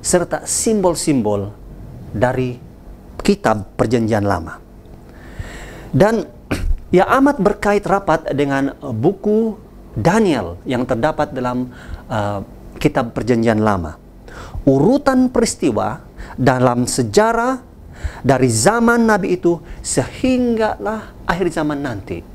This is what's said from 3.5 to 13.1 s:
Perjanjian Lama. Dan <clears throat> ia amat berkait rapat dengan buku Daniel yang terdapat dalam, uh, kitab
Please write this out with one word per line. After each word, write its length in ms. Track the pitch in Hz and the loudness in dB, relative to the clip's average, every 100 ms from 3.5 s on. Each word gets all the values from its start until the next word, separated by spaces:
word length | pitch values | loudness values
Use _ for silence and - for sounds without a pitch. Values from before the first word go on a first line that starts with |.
| 107 92 - | 0 -2 -2
Perjanjian 480 | 117 120 110 110 101 | 0 2 2 0 0
Lama. 320 | 90 80 - - - - - - - - - - - - - - | -2 -4 -14 -20 -20 -20 -20 -20 -20 -20 -16 -14 -14 -16 -16 -4
Dan 360 | 131 202 226 160 - - | 2 4 4 -4 -12 -8
<clears throat> 440 | - - - - 180 | -4 0 -2 2 2
ia 120 | 170 | 4
amat 320 | 254 277 285 | 4 4 4
berkait 440 | 196 202 208 202 202 | 0 2 0 0 0
rapat 440 | 196 196 160 - 139 | 0 2 0 0 -2
dengan 400 | 143 139 139 - | 0 0 -2 -4
buku 760 | 143 110 139 202 208 214 226 208 - - - - | -8 0 0 0 0 2 0 -4 -16 -20 -12 -2
Daniel 640 | 104 214 208 135 85 90 | 2 2 2 0 -2 -8
yang 200 | - 123 123 | -4 -4 -2
terdapat 440 | 120 151 156 147 | 0 -2 -2 -4
dalam, 400 | 131 123 123 127 - - - - | -2 -4 -4 -6 -10 -14 -14 -6
uh, 360 | 113 101 101 98 - - - | -4 -2 -4 -8 -16 -18 -2
kitab 360 | 151 147 120 | 0 0 -4